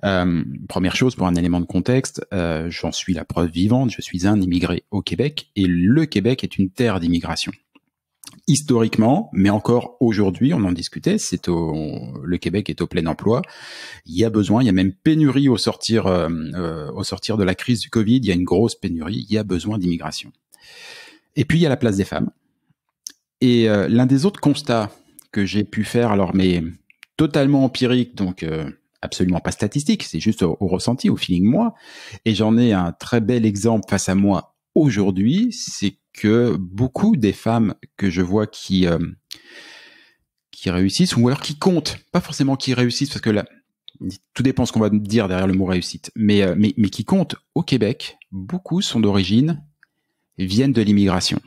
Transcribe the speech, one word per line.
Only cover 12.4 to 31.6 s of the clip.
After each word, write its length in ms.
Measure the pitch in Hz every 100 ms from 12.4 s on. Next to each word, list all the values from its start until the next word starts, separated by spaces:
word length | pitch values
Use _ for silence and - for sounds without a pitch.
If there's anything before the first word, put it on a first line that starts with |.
| 85 92 -
est 100 | 78
au 60 | 82
plein 200 | 90 82
emploi. 360 | 76 101 120 185 - - - - -
Il 120 | - 85
y 80 |
a 60 | 113
besoin, 320 | 107 98 107
il 40 | 131
y 40 |
a 20 |
même 200 | 92 95
pénurie 560 | 92 - 156 147 131 139
au 80 | 113
sortir, 500 | - - - 113 95
euh, 220 | 90 82 82 80
euh, 360 | 87 85 80 76
au 120 | 92
sortir 320 | 98 95 - 107
de 80 |
la 100 | 92
crise 260 | 92 - 117
du 80 | -
covid, 280 | 117 107 127
il 100 | 110
y 60 |
a 20 |
une 100 | 87
grosse 300 | 90 87 113
pénurie, 500 | - 98 85 78 113 107
il 40 |
y 60 | 104
a 60 |
besoin 340 | 104 90 101 110
d'immigration. 540 | 90 82 78 - - _ _ _ - - - - - - _ -
Et 80 |
puis, 140 | 123 165
il 40 |
y 40 | 165
a 40 |
la 60 | 123
place 200 | 117 95
des 80 |
femmes. 260 | 95 78 - _ _ _ _ _ _ _ - - _ _
Et, 300 | 127 120 113
euh, 160 | 104 92
l'un 180 | 113 127
des 200 | 135 170
autres 140 | -
constats 500 | 147 139 - 117 104 - _ - _
que 160 | - 98
j'ai 180 | 98
pu 200 | 101 -
faire, 260 | 104 120 120
alors, 240 | 104 92
mais 280 | 95 92 87 82 87 _ _ - -
totalement 480 | 156 151 139 143
empirique, 500 | 131 - 123 127 120
donc, 300 | - 95 90
euh, 260 | 80 80 78 - _ _
absolument 380 | - - 90 87
pas 100 | -
statistique, 540 | - 107 147 143 220
c'est 160 | - 80
juste 220 | 107 110
au, 140 | 87 -
au 80 | 92
ressenti, 420 | 90 - 123 208
au 60 | 120
feeling 280 | - 87
moi, 300 | 98 160